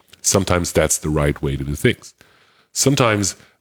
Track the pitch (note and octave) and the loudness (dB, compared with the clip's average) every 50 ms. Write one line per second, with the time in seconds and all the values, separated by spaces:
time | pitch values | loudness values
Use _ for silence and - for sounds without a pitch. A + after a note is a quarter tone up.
0 | _ _ - _ - - - G2+ F#2+ - F2+ F2+ E2+ - - - D#2+ D#2 - - | _ _ -20 _ -4 0 0 0 2 2 0 0 0 0 0 0 2 2 0 -2
1 | - D#2 D2+ D2+ D2 D2 C#2+ - - C#2+ C#2 C2+ C2+ C#2 D2+ - - B2 G#2 - | -4 -2 -2 0 0 0 -2 -2 -4 -4 -4 -4 -4 -6 -6 0 0 0 0 0
2 | - - - _ - _ _ _ _ _ _ _ _ _ _ - - C3+ C#3 C#3 | -8 -20 -20 _ -20 _ _ _ _ _ _ _ _ _ _ 0 0 0 2 2
3 | C3 A2+ G#2+ G#2 G2+ F2+ - - - _ _ _ | 2 2 2 2 0 -2 -6 -8 -16 _ _ _